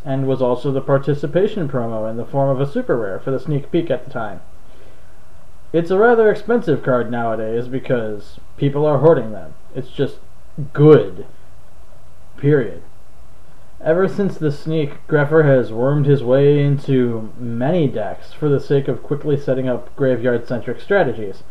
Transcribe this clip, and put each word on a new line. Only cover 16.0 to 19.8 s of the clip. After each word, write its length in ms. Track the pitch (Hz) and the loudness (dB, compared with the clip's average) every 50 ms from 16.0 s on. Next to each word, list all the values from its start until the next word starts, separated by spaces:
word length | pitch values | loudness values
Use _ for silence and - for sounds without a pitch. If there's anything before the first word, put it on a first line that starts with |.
| 139 | 4
his 180 | 139 143 123 120 | 4 4 4 4
way 400 | 117 127 139 143 143 147 147 143 | 4 4 6 6 6 4 4 4
into 680 | 143 143 135 - - 135 127 123 120 117 113 110 107 - 117 | 2 2 0 0 2 2 4 4 2 0 -2 -4 -6 -6 -6
many 480 | 123 120 117 117 123 139 175 180 156 | -6 -4 -4 -2 0 0 2 2 2
decks 460 | 127 - 113 104 - - - - - - | 2 0 -2 -4 -4 -6 -6 -8 -8 -6
for 160 | - 151 151 | -2 0 2
the 120 | 139 127 | 2 2
sake 280 | - - 151 139 139 143 | 2 2 2 2 2 0
of 160 | 127 110 - | -2 -4 -2
quickly 320 | - 151 143 - 151 143 | -4 -4 -4 0 0 0
setting 320 | 139 - - 131 131 131 131 | 0 0 -2 -2 0 0 -2
up 260 | 123 113 | -2 -2